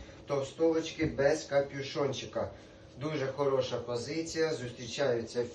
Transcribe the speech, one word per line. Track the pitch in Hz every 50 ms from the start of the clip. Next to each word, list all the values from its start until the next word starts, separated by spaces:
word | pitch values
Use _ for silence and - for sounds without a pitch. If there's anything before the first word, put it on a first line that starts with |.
| - - - - -
товстовочки | - 143 143 127 - - - 165 165 160 160 160 - - - 156
без | 127 117 123 135 147 151 - -
капюшончика. | - 139 143 139 - 135 139 135 - - 156 143 131 117 - - - - 113 104 - - - - - - - - - - 123
Дуже | 131 156 156 139 131
хороша | 131 127 - 143 139 135 127 127 - 123
позиція, | 117 - 127 120 120 - - 160 160 165 - - 160 160 160 -
зустрічаються | 120 123 120 117 - 123 113 - 147 143 135 120 117 113 - - 123 120 -